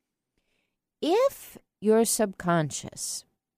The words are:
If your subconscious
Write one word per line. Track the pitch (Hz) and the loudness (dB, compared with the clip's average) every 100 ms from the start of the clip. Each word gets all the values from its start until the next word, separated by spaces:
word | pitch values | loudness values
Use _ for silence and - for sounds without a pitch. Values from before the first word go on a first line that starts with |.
| _ _ _ _ _ _ _ _ _ _ | _ _ _ _ _ _ _ _ _ _
If | 277 403 539 - - - _ _ | 0 2 2 0 -12 -20 _ _
your | 202 220 226 | 2 4 2
subconscious | - 208 - 180 170 151 - - - - - - _ _ | 0 -2 -2 0 2 0 -6 -12 -12 -10 -10 -14 _ _